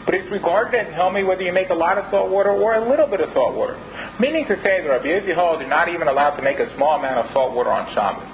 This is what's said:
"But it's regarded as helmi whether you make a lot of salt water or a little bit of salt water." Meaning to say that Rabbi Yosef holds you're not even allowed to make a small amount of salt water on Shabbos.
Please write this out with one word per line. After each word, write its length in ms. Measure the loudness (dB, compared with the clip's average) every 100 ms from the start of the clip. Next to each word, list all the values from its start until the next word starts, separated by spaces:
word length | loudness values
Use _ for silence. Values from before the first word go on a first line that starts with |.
"But 100 | -2
it's 160 | -2 -4
regarded 460 | -4 0 0 0 -2
as 180 | -4
helmi 320 | -2 0 0 0
whether 160 | 0
you 120 | 0
make 160 | -2 0
a 40 |
lot 240 | 0 2 0
of 120 | 0
salt 200 | 0 0
water 220 | 2 2
or 220 | 2 2
a 80 | 2
little 260 | 2 2 2
bit 140 | 0
of 100 | 0
salt 220 | 2 0
water." 240 | 0 -4 -6 -14 -14 -14 -2
Meaning 260 | 0 0 -2
to 120 | 0
say 200 | 2 0
that 80 | 2
Rabbi 180 | 0 2
Yosef 280 | -2 0 0
holds 260 | 2 0
you're 80 | 0
not 180 | 2 2
even 220 | 0 0
allowed 220 | 4 2
to 100 | 2
make 180 | -2 0
a 80 | -2 2
small 240 | 2 2
amount 200 | 0 -2
of 120 | 0
salt 220 | 0 0
water 180 | 0 0
on 160 | 0 0
Shabbos. 300 | 0 0 -2 -10